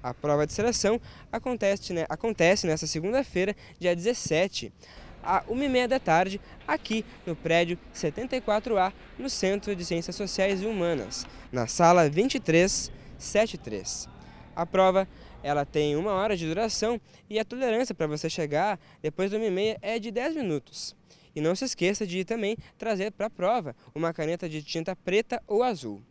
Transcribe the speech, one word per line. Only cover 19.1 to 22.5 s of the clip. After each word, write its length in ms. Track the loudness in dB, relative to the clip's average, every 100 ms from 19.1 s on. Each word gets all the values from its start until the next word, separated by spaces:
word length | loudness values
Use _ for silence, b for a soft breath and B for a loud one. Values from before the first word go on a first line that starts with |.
| -2 -2
de 60 | 0
uma 100 | 0
e 40 |
meia 280 | 0 0 -2
é 160 | -4 -4
de 120 | -4
dez 240 | -4 -2
minutos. 600 | -2 -2 -2 -4 -12 -12 -14 _ b b
E 60 | -2
não 140 | 0
se 100 | 0
esqueça 420 | -2 0 0 0 -2
de 180 | -4
também 320 | -4 -2 -2